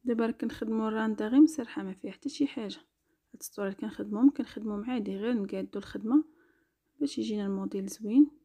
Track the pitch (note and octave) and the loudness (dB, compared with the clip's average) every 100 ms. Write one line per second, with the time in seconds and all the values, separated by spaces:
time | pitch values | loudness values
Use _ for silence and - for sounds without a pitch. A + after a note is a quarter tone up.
0 | B3 A#3 A3+ A#3 A3+ - A3 A3 A3 A3 | 0 0 0 0 -6 -4 -2 0 0 0
1 | A3 G#3+ G#3+ C4 D#4 D#4 A#3 - F#3+ F#3+ | -2 0 2 8 8 6 -6 -6 -8 -8
2 | - F#3+ C#4+ - C#4+ - G#3 - _ _ | -12 -8 -10 -2 -2 -2 -8 -10 _ _
3 | _ _ _ - - - G3 G3 G#3+ - | _ _ _ -18 -16 -6 -6 -4 -8 -8
4 | G3+ G#3 C4+ - - - G#3+ G#3 A3+ B3+ | -6 4 4 4 -8 -8 -8 -8 -4 -4
5 | G#3 G3 A3 B3 G3 F#3+ F#3+ G3+ G3 G3+ | -4 -4 -2 -2 -2 -6 -6 -10 -10 -8
6 | G#3+ C#4 D#4 _ _ _ _ _ _ _ | 2 2 2 _ _ _ _ _ _ _
7 | C#4+ - A3 G#3 G3 G3 F#3+ G3 G3 - | -4 -2 -4 -2 -2 -2 -4 -6 -8 -8
8 | G#3+ A#3+ D4 - | 0 4 4 2